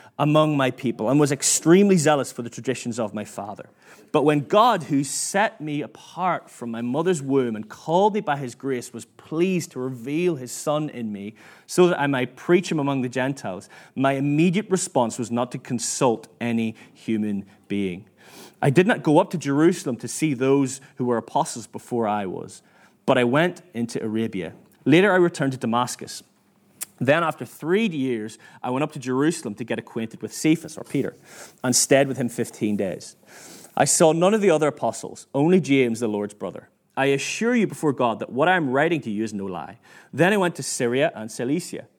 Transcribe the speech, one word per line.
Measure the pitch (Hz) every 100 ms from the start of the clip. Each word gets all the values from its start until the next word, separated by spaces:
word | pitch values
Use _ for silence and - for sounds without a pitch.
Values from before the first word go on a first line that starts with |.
| - -
among | 147 151 156 147
my | 131
people | 123 117 113 110
and | 143
was | 147
extremely | 143 - - 156 180 202 185
zealous | 147 147 123
for | -
the | 120
traditions | - 127 123 123 113
of | 107
my | 104
father. | 104 - 101 101 - _ - - -
But | 151
when | 147 147
God, | 135 208 240 208
who | 135 139 143
set | - - 196 220 -
me | 151 147
apart | 139 - - - 180 156 -
from | - 120
my | 113
mother's | 120 139 170 175
womb | 139 135 123 107
and | 107
called | - - 170 208 202
me |
by | 170 143
his | 131 -
grace, | 135 127 -
was | 117 -
pleased | _ - 156 185 180 -
to | 127
reveal | 131 127 117 151 175 151
his | 123
son | - - 151 156
in | 120 113
me | 101 101 - - - -
so | - 180
that | 175
I | 143
might | 135 127 -
preach | - 175 180
him | 160
among | 139 135
the | 123
Gentiles, | 127 127 143 107 92 - - - -
my | 135
immediate | 139 143 147 180 180 214
response | 185 - 135 117 -
was | 113
not | 117 123
to | 135
consult | - 120 - - 135 110 - -
any | 117 113 113 107 -
human | - - 110 107 101 95 - -
being. | 101 98 87 - _ - - - -
I | 135
did | 143 185
not | 240
go | 156 151
up | 190
to | 170
Jerusalem | 139 139 165 180 151 113
to | 120
see | - 160
those | 123 131 139 135 131 - -
who |
were | 123 117
apostles | 110 143 151 123 107
before | - - 123 110
I | 104 95
was, | 85 82 - _ _ _ _ -
but | 131
I | 120
went | 139 175 175 -
into | 113 117 -
Arabia. | 113 110 113 101 82 - _ _ -
Later | 156 202
I | 185
returned | 175 170 139
to | 131
Damascus." | 117 117 123 - - - - _ _ _ _ - - - 123
Then | 156
after | 165 - 127
three | - 147 190 226
years, | 160 131 117 107 - - -
I | 123
went | 127
up | 151
to | 151
Jerusalem | 127 127 151 165 120 98
to |
get | 117 117
acquainted | - 120 113 -
with | 107
Cephas, | - 160 160 - -
or |
Peter, | - 143 107 - - - - _
and | 127 120
stayed | - 135 139
with | 131
him | 120
fifteen | - 113 - 110 104
days. | 98 82 - - _ - - - - -
I | 147
saw | - 165
none | 165 180
of | 220
the | 196
other | 156 151
apostles, | 143 117 - - - -
only | 139 151 185
James, | 131 139 123 110
the | 117
Lord's | 104 104
brother. | - 95 - - _ _ -
I | 139
assure | 139 - - 226 247
you | 185
before | - 156
God | 131 123 104
that | -
what | 120 165
I | 185
am | 143
writing | 131 160 165
to | 117
you | 104
is | 110
no | 104 98
lie. | 87 71 - _ - -
Then | 127 170
I | 208
went | 180 160
to |
Syria | - - 123 127 156 -
and | 110
Cilicia. | - 123 160 - - -